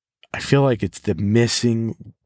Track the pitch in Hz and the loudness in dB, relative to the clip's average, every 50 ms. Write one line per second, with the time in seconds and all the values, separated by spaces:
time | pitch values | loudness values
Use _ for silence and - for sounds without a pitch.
0 | _ _ _ _ _ _ - - - - - 139 139 135 127 104 - 95 - - | _ _ _ _ _ _ -12 -10 -2 0 2 4 4 2 2 0 -2 -6 -6 -6
1 | - - 101 80 101 101 104 117 117 113 - - - 120 117 113 113 113 - - | -6 -4 -4 -2 0 2 2 4 4 2 2 0 0 0 0 0 -2 -4 -6 -8
2 | - - - _ _ | -14 -20 -20 _ _